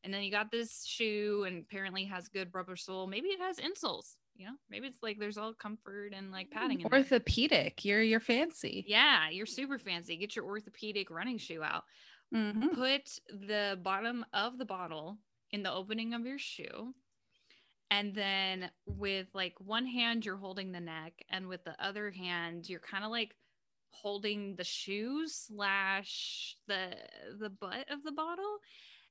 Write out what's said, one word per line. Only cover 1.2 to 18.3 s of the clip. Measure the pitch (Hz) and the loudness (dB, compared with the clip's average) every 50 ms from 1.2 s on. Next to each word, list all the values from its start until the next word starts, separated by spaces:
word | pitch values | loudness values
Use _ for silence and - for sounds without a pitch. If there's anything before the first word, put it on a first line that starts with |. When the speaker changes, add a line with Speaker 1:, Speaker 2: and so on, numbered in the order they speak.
| 208 208 208 208 196 | 0 2 0 0 0
Speaker 1:
and | 185 180 170 160 | -2 -4 -6 -8
apparently | - - 190 196 190 185 190 190 | -8 -8 -6 -6 -4 -4 -4 -4
has | 196 190 180 180 - | -4 -6 -8 -8 -6
good | - 196 190 175 180 | -4 -4 -4 -4 -4
rubber | 185 180 185 185 | -6 -6 -6 -8
sole. | 175 - - 190 185 185 | -8 -6 -6 -4 -4 -4
Maybe | 190 196 214 285 381 | -2 -4 -2 0 0
it | 381 370 | -2 0
has | 359 381 359 - | -2 -4 -2 -2
insoles, | - 311 403 - 330 262 156 - - - - _ _ _ _ | -4 -4 -4 -2 -2 -2 -2 -2 -8 -12 -16 _ _ _ _
you | - 185 | -16 -14
know? | 208 - 285 _ _ | -14 -14 -14 _ _
Maybe | 214 202 247 | -8 -8 -8
it's, | 269 254 - | -8 -10 -6
like, | - 220 208 214 | -6 -6 -4 -2
there's | 208 208 208 208 | -4 -4 -4 -4
all | 214 220 220 | -6 -6 -6
comfort | - - 208 214 214 _ 196 196 202 202 208 202 | -6 -8 -8 -8 -8 _ -10 -10 -8 -8 -8 -10
and, | 196 196 190 | -10 -10 -8
like, | 190 190 190 - | -8 -8 -8 -6
padding | - 220 240 277 262 - | -2 0 2 2 2 2
in | 170 220 | 4 8
there. | 254 277 | 8 8
Speaker 2:
Orthopedic. | 269 269 269 233 - - - 226 254 302 254 170 - - - - - | 8 8 6 4 6 4 4 6 6 6 6 6 6 4 -2 0 2
You're, | 202 202 214 | 6 6 8
you're | 220 220 220 226 | 8 8 6 6
fancy. | 226 - 233 247 311 330 311 - - - - 196 190 | 6 4 4 4 4 2 0 -4 -4 -4 -4 -4 -2
Speaker 1:
Yeah, | 202 208 247 269 302 262 180 156 156 | 4 8 8 10 10 10 8 6 4
you're | 165 190 214 | 0 -2 -4
super | 214 - 254 269 269 277 247 | -4 -2 -4 -2 -2 -2 -4
fancy. | - 196 180 170 170 175 170 | -2 -4 -4 -4 -2 -4 -4
Get | 165 196 214 - | -4 -2 -4 -4
your | 226 147 | -6 -4
orthopedic | 180 202 214 208 202 - - - 214 202 202 190 180 | -4 -6 -6 -6 -10 -12 -8 -6 -2 -2 -2 -2 -2
running | 165 165 190 254 247 208 | -4 -4 -2 -2 -2 -4
shoe | - - 175 - | -4 -6 -6 -2
out. | 156 147 - 82 - _ - - - - - - _ _ | 0 0 0 0 -2 _ -20 -20 -20 -20 -20 -20 _ _
Speaker 2:
Mm-hmm. | - 226 214 208 208 220 247 330 | 2 2 2 4 2 4 4 4
Speaker 1:
Put | 359 240 247 262 269 277 277 - - - - - | 4 4 4 4 4 2 2 -4 -12 -12 -12 -14
the | - 202 196 202 214 208 208 202 196 185 | -14 -12 -4 -2 0 2 2 0 0 -2
bottom | 175 190 190 196 220 233 247 240 226 - | 0 0 0 2 0 0 -2 -2 -4 0
of | - 202 208 240 254 247 | 2 2 2 2 0 -4
the | 254 | -4
bottle | 208 196 185 180 165 160 156 151 170 208 214 _ _ _ _ _ _ | -4 -4 -4 -4 -6 -6 -6 -6 -8 -10 -12 _ _ _ _ _ _
in | - 208 | -6 -2
the | 196 185 | 0 0
opening | - 185 190 202 214 226 226 226 233 | 0 0 -2 -2 -2 -2 -2 -2 -2
of | 233 233 | -4 -4
your | 254 277 277 | -4 -4 -6
shoe. | - - - - - - - - 220 247 262 - _ _ _ _ _ _ _ _ _ _ - - _ _ _ _ _ _ | -6 -8 -6 -8 -8 -8 -8 -8 -8 -10 -10 -14 _ _ _ _ _ _ _ _ _ _ -20 -20 _ _ _ _ _ _
And | 202 202 208 202 196 | 4 4 4 2 0
then | 208 202 196 | 2 2 4